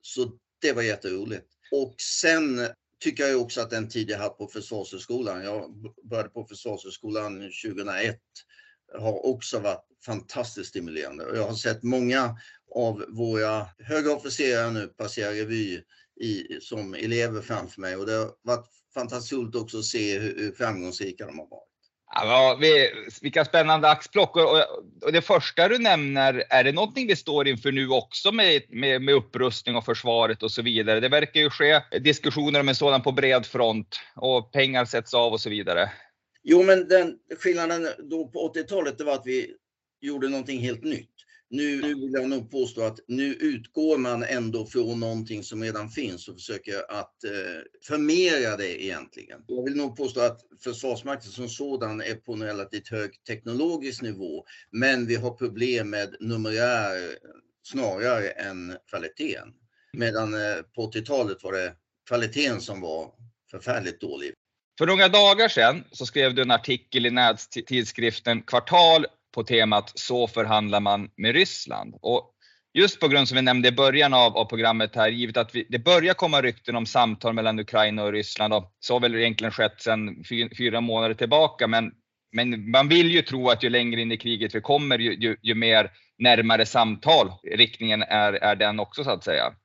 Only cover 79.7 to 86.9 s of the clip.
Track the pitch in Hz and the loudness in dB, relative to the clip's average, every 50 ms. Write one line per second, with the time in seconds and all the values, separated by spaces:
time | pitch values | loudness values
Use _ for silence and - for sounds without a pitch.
79.7 | - - - 117 110 107 107 104 - - 85 - 123 117 117 113 - - 123 120 | 0 -4 -2 -2 -2 -2 -2 -8 -10 -14 -12 -8 -4 -4 -4 -6 -4 -2 -2 0
80.7 | 107 117 117 117 113 113 113 113 110 - 123 113 143 151 160 147 - - 123 110 | 0 0 -2 -2 0 0 0 -2 -2 -2 0 4 4 4 4 4 2 0 0 2
81.7 | 113 113 113 104 - _ _ _ _ _ _ _ - 113 120 123 120 110 101 110 | 2 0 0 -2 -10 _ _ _ _ _ _ _ -4 -4 -2 -2 -4 -6 -4 2
82.7 | 117 131 139 147 165 175 170 165 175 170 - - 135 131 127 127 117 113 - 120 | 4 4 6 6 6 6 6 6 4 2 0 0 -4 0 2 2 2 2 2 2
83.7 | 120 123 120 120 117 113 117 117 113 110 - 117 117 101 110 104 - 110 104 - | 2 2 0 0 -2 -2 -2 -4 -4 -4 -4 -6 -4 -2 -4 -4 -4 -6 0 2
84.7 | 143 143 147 143 127 117 117 117 95 98 110 113 107 - - 110 113 113 117 113 | 0 2 2 0 0 0 0 -2 -2 -2 -2 -2 -2 -2 -2 -2 0 2 2 4
85.7 | 113 110 104 98 _ _ _ _ _ _ 117 123 120 113 113 113 113 110 110 - | 4 4 4 2 _ _ _ _ _ _ 6 6 6 6 6 4 4 4 4 2
86.7 | - 127 117 110 | 4 2 2 2